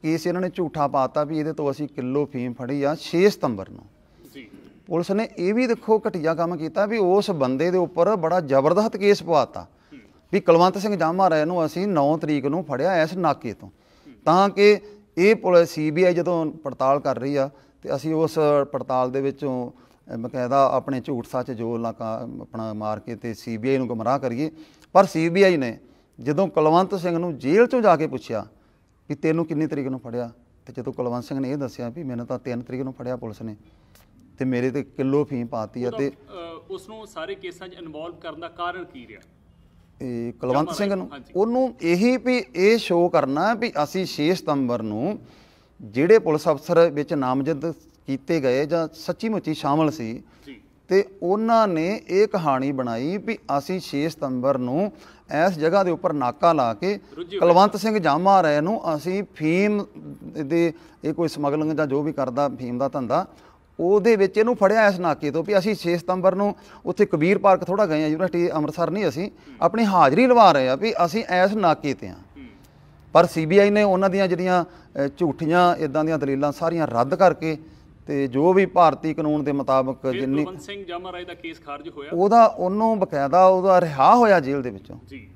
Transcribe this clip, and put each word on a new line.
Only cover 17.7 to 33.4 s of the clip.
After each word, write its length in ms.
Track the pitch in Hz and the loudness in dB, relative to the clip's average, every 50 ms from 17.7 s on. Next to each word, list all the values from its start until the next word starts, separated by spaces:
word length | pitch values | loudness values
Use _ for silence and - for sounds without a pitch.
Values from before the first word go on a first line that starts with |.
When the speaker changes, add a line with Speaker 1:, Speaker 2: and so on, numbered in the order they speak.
| _ _ _ | _ _ _
Speaker 1:
ਤੇ 120 | - 139 | -6 -6
ਅਸੀਂ 180 | 139 123 156 160 | -4 -4 -4 -2
ਉਸ 260 | 156 160 156 160 165 156 147 147 143 139 139 | 0 0 0 0 0 2 2 4 2 0 0
ਪੜਤਾਲ 400 | - 135 123 - 135 127 127 127 | -4 -10 -6 -2 -2 0 0 0
ਦੇ 100 | 127 135 | -2 -2
ਵਿੱਚੋਂ, 500 | 139 139 135 135 147 139 131 127 123 123 | -4 -4 -6 -6 -6 -6 -6 -6 -8 -10
ਅਹ, 460 | - _ _ _ _ _ _ - - 117 | -12 _ _ _ _ _ _ -14 -12 -10
ਬਕਾਇਦਾ 520 | 113 120 113 131 123 123 127 139 135 127 - | -10 -8 -6 -6 -4 0 2 4 4 4 2
ਆਪਣੇ 280 | 131 127 - 139 127 | 0 -2 -2 -6 -6
ਝੂਠ 260 | 113 - 143 120 113 - | -6 -6 -8 -8 -8 -6
ਸੱਚ 240 | - 131 123 127 | -6 -6 -6 -6
ਜੋ 240 | 131 107 117 113 117 | -8 -8 -6 -6 -6
ਇਲਾਕਾ 520 | 113 117 113 113 _ 117 110 110 117 123 117 - - | -4 -6 -6 -8 _ -8 -8 -8 -8 -10 -12 -14 -14
ਆਪਣਾ 320 | - - - 117 110 113 107 | -16 -14 -12 -10 -10 -8 -8
ਮਾਰ 260 | 107 107 107 107 107 | -8 -6 -6 -6 -6
ਕੇ 160 | - - 120 | -8 -12 -14
ਤੇ 180 | 107 - 120 110 | -10 -10 -10 -10
ਸੀ 240 | 101 - - 113 110 | -10 -10 -10 -10 -6
ਬੀ 120 | 107 131 | -2 0
ਆਈ 80 | 135 131 | 0 0
ਨੂੰ 100 | 127 117 | 0 -2
ਗੁੰਮਰਾਹ 320 | 123 113 110 117 131 139 | -6 -4 -2 -2 -2 0
ਕਰੀਏ। 320 | 135 127 117 117 151 160 160 - - _ _ _ _ _ _ | -2 -4 -4 -4 -6 -8 -8 -12 -20 _ _ _ _ _ _
ਪਰ 120 | 180 196 | 4 4
ਸੀ 240 | 185 - 160 160 170 | 4 2 -2 -2 0
ਬੀ 140 | 170 190 196 | 2 4 4
ਆਈ 140 | 190 180 156 | 4 4 2
ਨੇ 200 | 131 120 110 - _ _ _ _ _ _ _ - | -2 -4 -6 -10 _ _ _ _ _ _ _ -12
ਜਦੋਂ 280 | 113 127 151 143 196 185 | -6 -4 -2 -2 -2 -2
ਕੁਲਵੰਤ 480 | - - 156 156 160 175 190 185 196 | 0 0 2 4 4 4 2 0 -2
ਸਿੰਘ 220 | 190 165 180 170 165 | -4 -4 -4 -4 -2
ਨੂੰ 200 | 175 180 160 120 | -4 -6 -8 -6
ਜੇਲ੍ਹ 300 | - 127 156 208 240 240 | -4 0 2 4 4 4
ਚੋਂ 140 | 262 254 | 2 2
ਜਾ 140 | 226 208 170 | 4 4 4
ਕੇ 120 | 147 156 151 | 4 2 -4
ਪੁੱਛਿਆ 380 | 127 127 - - 117 107 98 - _ _ _ _ _ _ _ _ _ _ _ _ | -6 -8 -10 -8 -10 -10 -10 -12 _ _ _ _ _ _ _ _ _ _ _ _
ਵੀ 60 | 151 | -12
ਤੈਨੂੰ 300 | - - 160 160 165 170 | -4 -2 -2 0 0 -2
ਕਿੰਨੀ 220 | 160 165 147 156 147 | -4 -2 -4 -4 -4
ਤਰੀਕ 200 | - 143 135 131 | -4 -6 -6 -6
ਨੂੰ 120 | 131 131 | -8 -8
ਫੜਿਆ, 320 | - 123 113 120 120 117 113 _ _ _ _ _ _ | -10 -10 -8 -8 -8 -8 -12 _ _ _ _ _ _
ਤੇ 80 | - 123 - | -18 -14 -10
ਜਦੋਂ 160 | 123 135 127 | -10 -10 -6
ਕੁਲਵੰਤ 300 | - 127 123 120 123 - | -4 -4 -4 -4 -6 -8
ਸਿੰਘ 160 | - 143 135 | -8 -6 -6
ਨੇ 120 | 135 127 | -4 -4
ਇਹ 60 | 139 147 | -4 -6
ਦੱਸਿਆ 320 | 139 123 - - 123 120 | -6 -8 -10 -10 -12 -12
ਵੀ 140 | 113 165 170 | -10 -10 -10
ਮੈਨੂੰ 220 | 135 123 117 120 | -10 -10 -10 -8
ਤਾਂ 140 | 117 131 123 | -8 -8 -8
ਤਿੰਨ 220 | _ - 120 120 | _ -8 -8 -8
ਤਰੀਕ 200 | 123 - 127 127 | -8 -10 -10 -8
ਨੂੰ 120 | 135 135 127 | -8 -10 -10
ਫੜਿਆ 240 | - 127 123 127 123 | -10 -10 -8 -8 -8
ਪੁਲਿਸ 240 | 120 113 107 - | -10 -12 -14 -12